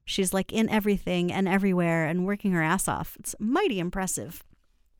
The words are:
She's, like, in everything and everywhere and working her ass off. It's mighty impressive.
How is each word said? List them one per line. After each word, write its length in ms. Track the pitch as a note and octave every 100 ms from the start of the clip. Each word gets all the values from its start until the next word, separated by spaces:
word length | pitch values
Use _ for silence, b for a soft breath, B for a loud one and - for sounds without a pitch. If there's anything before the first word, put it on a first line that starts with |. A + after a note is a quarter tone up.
| -
She's, 260 | - F#3
like, 180 | F#3+ F#3
in 160 | A3+ A3
everything 600 | G#3+ G3+ G3 - F3+ F3
and 160 | - G3
everywhere 600 | F#3+ G3 F3+ E3+ E3 D#3
and 180 | F3
working 280 | F#3 G3+ G3+
her 100 | F3+
ass 260 | D#3+ F#3 -
off. 280 | F#2 - -
It's 160 | - -
mighty 420 | G#3+ D4+ G4+ G3
impressive. 640 | F3 G3 F3+ - G#2 - - _ _ _ _